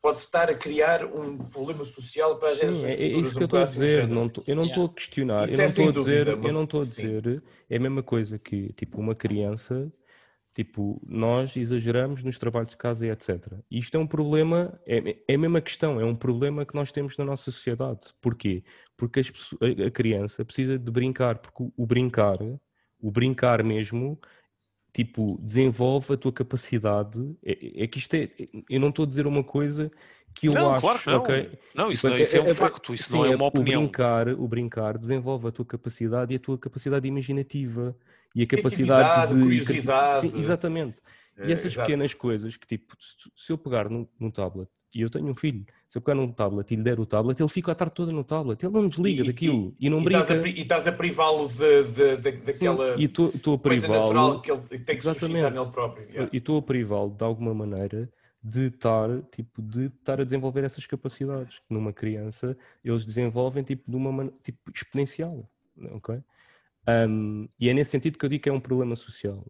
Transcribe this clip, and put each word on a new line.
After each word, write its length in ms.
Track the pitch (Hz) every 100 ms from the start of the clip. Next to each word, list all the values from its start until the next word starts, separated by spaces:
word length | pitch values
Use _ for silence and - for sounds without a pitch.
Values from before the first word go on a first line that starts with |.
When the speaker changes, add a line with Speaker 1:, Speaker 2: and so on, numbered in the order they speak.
Speaker 1:
pode 180 | 151 -
estar 300 | - 170 170
a 60 | 151
criar 480 | 151 151 156 170 156
um 320 | 156 147 139
problema 460 | 120 139 139 151
social 560 | 143 - - 147 156 156
para 120 | 156
as 60 | 143
Speaker 2:
Sim, 40 |
Speaker 1:
gerações 320 | 170 175 127
Speaker 2:
é, 100 | 131
é 40 | 156
Speaker 1:
futuras, 200 | 160 143
Speaker 2:
isso 80 | 120
Speaker 1:
um 20 |
Speaker 2:
que 60 |
eu 20 | 170
estou 140 | 185
a 20 |
Speaker 1:
bocado 100 | 165
sem 80 | 127
Speaker 2:
dizer, 180 | 143 151
Speaker 1:
género. 140 | 117 117
Speaker 2:
não 140 | 117
tô, 140 | - -
eu 80 | 147
não 80 |
Speaker 3:
Yeah. 180 | 165 175
Speaker 2:
estou 20 | 175
a 100 | -
questionar, 480 | - - 131 104
Speaker 1:
Isso 100 | - 135
Speaker 2:
eu 40 |
Speaker 1:
é 40 |
Speaker 2:
não 60 | 147
Speaker 1:
sem 160 | - 156
Speaker 2:
estou 40 |
a 20 |
dizer, 340 | 143 135 147 147
Speaker 1:
dúvida, 220 | 107 147
Speaker 2:
eu 60 |
não 100 | 156
estou 180 | 151 151
a 40 | 131
Speaker 1:
sim. 40 | 110
Speaker 2:
dizer, 420 | 110 110 113 135 - _ _
é 60 | 117
a 40 |
mesma 240 | 131 135
coisa 360 | 123 117 104 107
que, 340 | - 101 101
tipo, 260 | - - 107
uma 140 | 107 110
criança, 760 | 110 104 104 107 - 127 147 _ _ _ _ _ _ -
tipo, 440 | 110 - 101 - -
nós 480 | 107 113 120 131 131
exageramos 680 | 117 123 113 120 131 139
nos 160 | 127 127
trabalhos 320 | 120 117 117
de 60 | -
casa 280 | 123 117 117
e 40 |
et 100 | 107
cetera. 400 | - 90 - 95 -
Isto 260 | 117 120 160
é 40 |
um 80 | 156
problema, 680 | 156 147 156 160 170 175 180 -
é, 300 | 117 - - -
é 80 | 143
a 20 |
mesma 240 | 165 170
questão, 400 | - - 160 127
é 40 | 113
um 100 | 120
problema 500 | 127 120 139 147 143
que 80 |
nós 180 | 147 139
temos 240 | - 143 -
na 80 |
nossa 280 | 139 139 -
sociedade. 600 | - - 117 131 117 - _
Porquê? 440 | 120 117 101 92 - - _ _
Porque 240 | 120 139
as 100 | 131
pesso-, 280 | - - -
a, 260 | 117 107 98
a 40 |
criança 520 | 117 113 104 104 -
precisa 360 | 113 - 131 135
de 100 | 120
brincar, 480 | 117 127 131 123 110
porque 240 | - -
o, 100 | 123 -
o 80 | 113
brincar, 520 | 123 127 113 104 95 107 139 _ _ _ _
o 120 | 110
brincar 520 | 104 127 127 123 113
mesmo, 560 | 110 110 104 117 131 151 - _ _ _ _ _ _
tipo, 440 | - 120 - 107 -
desenvolve 720 | 110 113 131 117 123 139 131
a 40 | 139
tua 160 | 135
capacidade. 840 | 123 127 123 - 117 107 104 104 110 135 165 -
É, 380 | - 60 -
é 40 | 113
que 120 | 135
isto 160 | - 165
é, 140 | 127 - - 107 -
eu 100 | 131
não 100 | 143
estou 160 | 143 151
a 20 |
dizer 200 | 135 147
uma 160 | 143
coisa 480 | 135 143 143 147 151 _ - - _
que 140 | - 151
eu 60 |
Speaker 4:
Não, 180 | 202 285
Speaker 2:
acho, 80 | 269
Speaker 4:
claro 180 | 175 240
que 100 | -
não. 80 | 254
Speaker 2:
ok? 420 | 254 135 - - - -
Speaker 4:
Não, 160 | 214
Speaker 2:
Tipo, 20 |
Speaker 4:
isso 140 | 120 135
não, 60 | 123
Speaker 2:
até, 80 |
Speaker 4:
isso 140 | 151 165
é 40 |
um 40 | 156
Speaker 2:
é, 40 |
é, 40 | 156
Speaker 4:
facto, 380 | - - -
isso 180 | 120 -
Speaker 2:
sim, 60 | 156
Speaker 4:
não 80 | 135
é 40 |
Speaker 2:
é, 40 | 131
Speaker 4:
uma 100 | 139
opinião. 360 | 139 123 135
Speaker 2:
o 40 | 151
brincar, 420 | - 120 117 117
o 180 | 127 123
brincar 500 | 117 120 113 107 110
desenvolve 500 | 113 131 127 135 117
a 40 |
tua 140 | 117 120
capacidade 680 | 120 - - 113 120 120
e 40 | 127
a 20 |
tua 180 | - 127
capacidade 500 | - - 143 139 135
imaginativa 880 | 139 127 139 139 143 131 117 123 123 _ _ _ 117
e 80 |
a 40 | 117
Speaker 1:
Criatividade, 560 | 135 135 - 127 131 127
Speaker 2:
capacidade 260 | 131 120 131
de 80 |
Speaker 1:
curiosidade. 840 | 127 123 - 151 131 135 143 139 170
Speaker 2:
Sim, 100 | -
exatamente. 580 | 147 170 170 165 143 110 _ - _ -
E 40 |
Speaker 1:
É, 100 | 101
Speaker 2:
essas 220 | 165 180
Speaker 1:
exato. 140 | 120 117
Speaker 2:
pequenas 260 | 143 139
coisas 440 | - 120 110 110 -
que, 100 | -
tipo, 280 | 113 _ -
se, 320 | - - - _
se 160 | -
eu 60 | 160
pegar 320 | 151 123 104
num, 180 | 117 113 _
num 100 | 113
tablet, 380 | 107 95 95 92 _ _
e 80 | -
eu 80 | 117
tenho 180 | 143 151
um 80 | 127
filho, 300 | 156 117 98 _ _
se 80 | 120
eu 40 |
pegar 120 | 120 143
num 160 | 127
tablet 400 | 117 104 101 98
e 40 | 110
lhe 80 |
der 160 | 113 117
o 60 | 110
tablet, 340 | 104 113 131
ele 100 | 156
fica 220 | - 170
a 40 | 160
tarde 180 | 165 -
toda 160 | 170
no 120 | 160
tablet, 400 | 127 156 139 107
ele 100 | 180
não 140 | 214 202
desliga 360 | 151 185 147
Speaker 1:
E, 40 | 123
Speaker 2:
daquilo 480 | 123 165 123 92 -
e, 80 | 139
Speaker 1:
e, 20 |
Speaker 2:
não 100 | 156
Speaker 1:
e 40 | 170
estás 240 | 180 156
a 40 | 165
Speaker 2:
brinca. 60 |
Speaker 1:
pri-, 160 | 175 160
e 40 |
estás 260 | 156 165 160
a 40 |
privá-lo 560 | - 170 147 156 156 143
de, 360 | 120 151 143
de, 340 | 131 117 139 131
de, 140 | 127 123
daquela 520 | - - 180 131 131 127
Speaker 2:
Sim, 60 |
e 40 | 147
tô, 220 | - 170
tô 220 | 139 -
a 60 | 143
Speaker 1:
coisa 280 | 143 123 101
Speaker 2:
privá-lo. 120 | 110
Speaker 1:
natural 400 | 110 110 127 131
que 100 | -
ele 100 | 135
tem 360 | 123 123 123 147
que 40 |
suscitar 120 | 147 160 165
Speaker 2:
Exatamente. 280 | 165 147 127
Speaker 1:
nele 120 | 127
próprio. 360 | - 117 - -
Yeah. 200 | 147 123
Speaker 2:
E 40 | 127
estou 200 | 123 151
a 40 |
privá-lo 500 | 143 127 107 101 101 104
de 80 |
alguma 300 | 113 113 117 110
maneira 560 | 107 98 98 107 120 _ _ _
de 240 | 110 120 131
estar, 420 | 123 117 110 110 123 -
tipo, 300 | - 113 -
de 240 | 110 113 135
estar 340 | - - 135
a 20 |
desenvolver 400 | 135 135 131 131
essas 220 | 135 143 -
capacidades 720 | 139 135 - 139 139 123 -
que 60 | _
numa 180 | 110 107
criança 640 | 101 110 107 107 104 127 127 - _
eles 220 | 123 117 110
desenvolvem, 580 | 110 123 117 127 135
tipo, 260 | 131 131 -
de 40 | 123
uma 140 | 135
man-, 200 | 135 135 131
tipo, 280 | - 120 -
exponencial, 760 | - - 139 139 - 165 147 107 _ _ _ -
ok? 280 | 107 - 117 - _ _ _ _ _ -
Ahm, 600 | 117 113 110 107 107 110 _
e 80 | 120
é 40 |
nesse 180 | 127 143
sentido 260 | 139 160 151
que 80 | 143
eu 40 |
digo 140 | 143
que 60 | 143
é 40 |
um 60 | 135
problema 340 | 127 127 123 117
social. 500 | - - 104 98